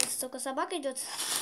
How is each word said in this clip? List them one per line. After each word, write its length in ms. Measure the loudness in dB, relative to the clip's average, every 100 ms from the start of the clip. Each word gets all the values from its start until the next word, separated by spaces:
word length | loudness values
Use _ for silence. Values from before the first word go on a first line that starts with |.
| 4
столько 280 | 2 -4 -4
собак 340 | -2 0 0
идёт. 260 | 0 -2 -2 -4 -2 0 0